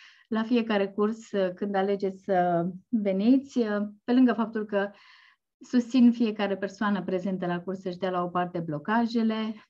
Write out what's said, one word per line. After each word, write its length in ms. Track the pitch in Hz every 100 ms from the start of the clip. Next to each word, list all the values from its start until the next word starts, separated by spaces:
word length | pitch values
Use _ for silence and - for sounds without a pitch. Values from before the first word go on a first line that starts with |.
| - _ -
la 160 | 220
fiecare 440 | 220 247 226 208 196
curs, 420 | 208 208 226 - 202 185 185
când 200 | 202 196
alegeți 480 | 196 202 196 190
să 440 | - 185 180 170 175 180 -
veniți, 720 | 226 202 190 220 269 269 247 214 208 208 -
pe 100 | -
lângă 200 | 247 247
faptul 320 | 220 220 220 214
că 260 | 202 202 - - - _ _ _ _
susțin 520 | - 247 233 262 240
fiecare 460 | 233 226 208 196 190
persoană 460 | 196 - 208 202
prezentă 420 | 180 185 196 180 175
la 160 | 175
curs 180 | 180 185
să-și 180 | 190 180
dea 120 | 185
la 140 | 180
o 40 | 175
parte 320 | 180 175 175
blocajele, 960 | 165 151 151 226 226 233 220 220 220 214